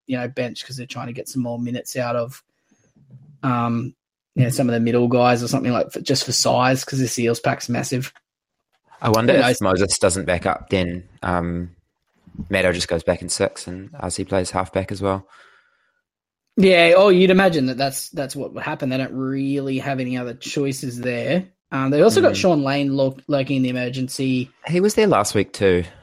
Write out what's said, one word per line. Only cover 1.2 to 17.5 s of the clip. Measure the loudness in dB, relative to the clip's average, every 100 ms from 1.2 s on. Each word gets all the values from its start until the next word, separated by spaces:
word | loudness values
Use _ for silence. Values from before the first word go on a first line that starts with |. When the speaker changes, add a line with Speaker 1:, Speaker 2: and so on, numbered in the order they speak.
| -8
Speaker 1:
some | -6
more | -4 -4
minutes | -6 -6 -8 -6
out | -4 -4
of, | -4 -10 _ _ _ _ _ _ _ -20 -20 -6
um, | -2 0 0 -2 -6 -12 _ _ _ 0
you |
know, | 0
some | 2 0
of |
the | 2
middle | 2 2 2
guys | 4 4 2
or | 0
something, | -2 0
like, | 0 -2
for, | -4
just | -2 -2 0
for |
size, | 0 2 2 2 0
'cause | -2 -4
this | -2 0
Eels | 0 0
pack's | -2 -4 -4
massive. | -4 -4 -6 -6 -14 _ _ _ _ _ _ _ -6
Speaker 2:
I | 2
wonder | 2 4
Speaker 1:
Who | 4
Speaker 2:
if | 4
Speaker 1:
knows? | 2
Speaker 2:
Moses | 2 2 0 2
doesn't | 0 0 -2
back | -2 -2
up, | -4 -2
then, | -2 -2 -6 -12 _
um, | -4 -2 -2 -4 -8 -14 _ _ _ _ _ -16 -4
Maddo | 0 2
just | 0 -2
goes | -2
back | -2 -2
in | -4
six | -2 -2 -4 -12
and | -14 -14 -10
R | -8
C | -8 -4
plays | -2 -2
halfback | -4 -4 -4 -6
as | -4
well. | -4 -4 -6 -20 -20 _ _ _ _ _ _ _ _ _ _ 2
Speaker 1:
Yeah, | 6 6 6 8
oh, | 8
you'd | 6 6
imagine | 6 4